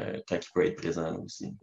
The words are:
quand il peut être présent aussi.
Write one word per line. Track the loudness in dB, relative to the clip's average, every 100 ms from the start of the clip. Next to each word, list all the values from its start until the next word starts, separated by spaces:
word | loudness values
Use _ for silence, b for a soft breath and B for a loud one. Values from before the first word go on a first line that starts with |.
| -2 -4 -2
quand | -2
il | 2
peut | 4 4
être | 4
présent | 0 0 0 -2
aussi. | -6 -10 -10 -6